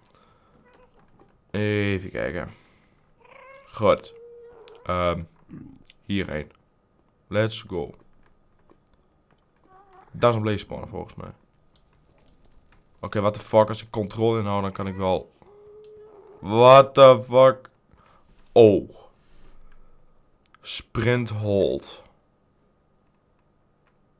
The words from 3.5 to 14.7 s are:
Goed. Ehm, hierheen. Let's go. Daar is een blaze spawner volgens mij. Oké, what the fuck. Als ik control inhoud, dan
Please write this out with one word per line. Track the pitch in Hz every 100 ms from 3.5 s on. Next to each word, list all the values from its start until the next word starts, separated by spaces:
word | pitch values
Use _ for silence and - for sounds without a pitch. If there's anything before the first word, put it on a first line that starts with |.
| - -
Goed. | - 104 82 - - - - - - - -
Ehm, | - 90 87 85 82 _ - - - - - -
hierheen. | - 101 87 76 73 _ _ _ _ _ _ _ _
Let's | 104 110 110
go. | - 90 71 - _ _ _ _ _ _ _ _ _ _ _ _ _ _ _ _ _ - - - -
Daar | - 120
is | 113
een |
blaze | 107 104
spawner | - 65 -
volgens | 90 -
mij. | - - - _ _ _ _ _ _ _ _ _ _ _ - _ - _ _
Oké, | 101 107
what | 101
the | 107
fuck. | - 110 107
Als | 110
ik | -
control | - 98 107 113 113
inhoud, | 101 101
dan | 98